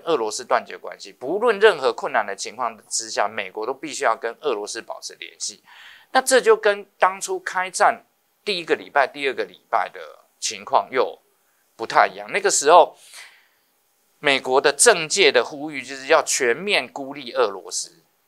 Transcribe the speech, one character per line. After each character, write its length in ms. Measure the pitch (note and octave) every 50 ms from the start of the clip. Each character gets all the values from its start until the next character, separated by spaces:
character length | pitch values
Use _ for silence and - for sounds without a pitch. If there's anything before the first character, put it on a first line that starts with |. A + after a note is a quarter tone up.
| -
俄 100 | E3 E3
罗 160 | C3 A2+ G#2+
斯 140 | G#2 - B2
断 220 | - C3+ A#2 G#2
绝 100 | F#2+ F#2+
关 220 | F2+ - F#2 F2+ -
系， 100 | - G2+
不 280 | F#2+ - A#2+ C3 F3 G#3
论 200 | A3+ B3 G#3+ G3
任 200 | G3+ A3 F#3 D3
何 120 | C3 B2
困 220 | A#2 - G3 E3+ C#3
难 140 | A#2+ G#2
的 100 | G2+ G2
情 180 | - - A2+ G2
况 220 | A2+ B2+ A2+ A2+ G#2 G2
之 220 | - - - A2+ A2+
下， 180 | G#2+ B2+ G#2+
美 240 | G2+ A2 A2 G2+ F#2
国 140 | - G#2+ G#2+
都 80 | A#2 C3+
必 220 | C3+ - D#3 B2+
须 100 | A2+ C#3
要 100 | A#2+ A2+
跟 220 | A2 - A#2 A#2 _ -
俄 100 | D3+ A#2
罗 140 | G#2 G#2
斯 160 | G2+ - A#2 G2+
保 180 | - - -
持 140 | - - F#2
联 180 | - E2+ - - -
系。 220 | - - G#2 - _ _ - - - - - - _ _ -
那 80 | C4
这 180 | C4 C4 C4 B3
就 160 | F#3 G#3+ A3
跟 300 | G#3+ G#3+ G#3+ G3+ G3+ G3 _ _ -
当 200 | - F#3 F#3+ F#3+
初 220 | - - F#3+ F#3
开 300 | - - - F#3 F#3 F#3
战 340 | F3 - G3+ E3 B2 - - _ _ _ _ _ _ _ -
第 140 | - G3+ F3
一 60 | E3
个 100 | D3+ D3+
礼 160 | G#2 F#2+ F#2
拜、 160 | - C#3+ C3
第 200 | B2 - D3 C#3+
二 60 | C3+ A#2+
个 120 | G#2 G#2+
礼 200 | F#2 F#2 _ _ -
拜 180 | - G#2+ F#2 F#2
的 360 | - F2+ E2 D2+ - - _ _ _ -
情 240 | - - A2 G2 G#2
况 260 | - C3 A#2 G2+ -
又 280 | B2+ B2+ G#2+ F2 - - _ _ _ _ _ _ _ _ _ _ _
不 100 | - A2+
太 200 | - - D3+ A2+
一 100 | G2+ F#2
样。 140 | G2 G2+ G#2+
那 80 | C#3 G3+
个 120 | G3+ G3+
时 200 | - - C#3 C#3+
候， 240 | F3 F3 D3+ - - _ - - - - - - _ _ _ _ _ _ _ _ _ _ _ _ _ _ _ _ _ _
美 200 | - D3 C3+ C3
国 220 | A2+ C3 B2+ C3+
的 100 | C3 D3+
政 380 | C#3 - - A#3+ G#3+ E3+ D#3+ D3+
界 240 | - G3 F#3 C#3+ B2
的 100 | B2+ A2+
呼 280 | - D#3 C#3 C#3+ D#3+
吁 100 | D3+ C3+
就 160 | B2+ A#2+ C#3
是 120 | C3+ C3+ C3+
要 140 | D#3+ D3+ -
全 320 | - - - C#3 A#2+ A#2
面 320 | C#3+ F#3 G#3 G3 D#3+ C3
孤 280 | A#2 - - C#3 C3 C#3
立 180 | C#3+ C3+ A#2 G2
俄 160 | C3+ B2 G2+
罗 220 | G2 F#2+ F2 F2+
斯， 320 | - - - F2 E2+ E2 _ _ _ _ _